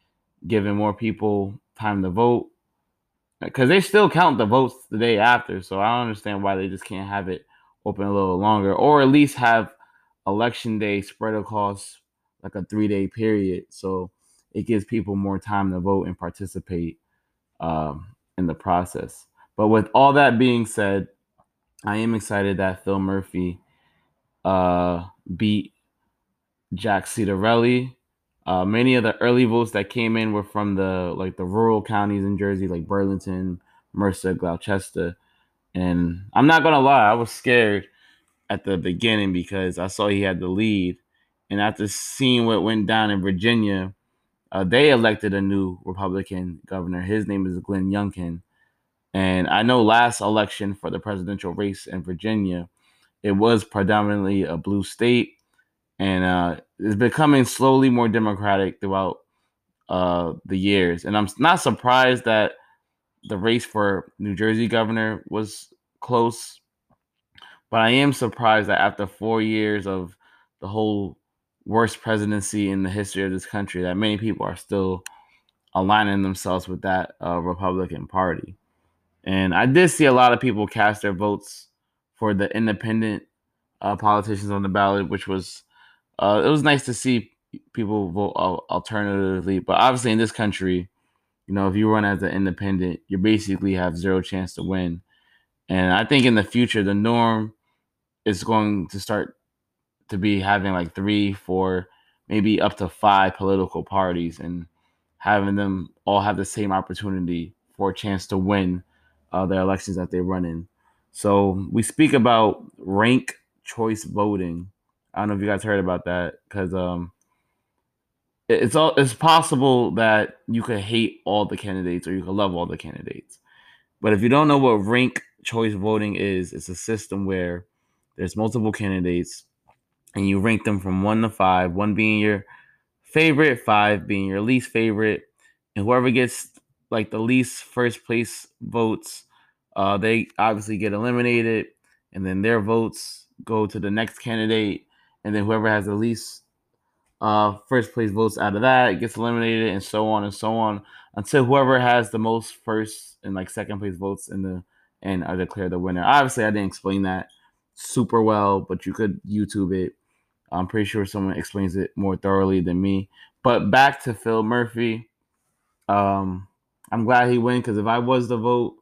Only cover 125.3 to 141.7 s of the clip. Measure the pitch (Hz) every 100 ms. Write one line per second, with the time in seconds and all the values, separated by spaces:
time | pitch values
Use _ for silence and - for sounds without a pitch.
125.3 | _ - 113 113 104 104 110 104 92 101
126.3 | 95 90 - - 90 - 110 - 98 98
127.3 | 92 87 87 92 _ _ _ _ - 90
128.3 | 104 110 120 107 98 104 95 90 87 87
129.3 | - - _ _ _ _ _ _ 101 98
130.3 | 98 107 110 - 101 95 92 101 110 113
131.3 | - 92 92 90 87 104 101 110 107 107
132.3 | 101 - - _ _ _ _ _ 156 160
133.3 | 143 156 120 - 104 104 104 - 101 98
134.3 | 98 107 127 120 117 113 104 107 90 -
135.3 | _ _ _ _ - 101 123 127 123 123
136.3 | - - _ _ _ _ 117 107 110 113
137.3 | 127 123 - - - 120 120 - 117 113
138.3 | - - _ 110 113 113 104 - - -
139.3 | _ _ _ _ - 98 101 90 113 -
140.3 | - 107 104 104 107 104 101 117 123 120
141.3 | 120 113 110 -